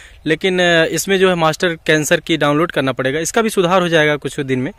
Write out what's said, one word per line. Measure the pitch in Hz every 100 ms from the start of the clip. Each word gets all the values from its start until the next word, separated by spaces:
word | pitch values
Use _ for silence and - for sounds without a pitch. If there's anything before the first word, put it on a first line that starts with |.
| - - 147
लेकिन, | 160 196 185
अ, | 175 170
इसमें | 165 165 - 196
जो | 185
है |
मास्टर | 175 160 156 180
के | 165 -
आंसर | 156 147 170
की | - 165
डाउनलोड | 147 147 170
करना | - 135
पड़ेगा, | 127 131 143
इसका | 165 -
भी | 220
सुधार | 202 170 190
हो | 175
जाएगा | 165 151 147
कुछ | 143 -
दिन | 135 127
में, | 131